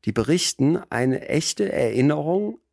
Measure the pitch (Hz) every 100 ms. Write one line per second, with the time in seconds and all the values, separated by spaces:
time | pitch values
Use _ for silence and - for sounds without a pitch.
0 | - 117 113 175 - - 135 170 - 117
1 | 131 - - 151 - - 202 - 120 113
2 | 135 151 151 185 208 226 _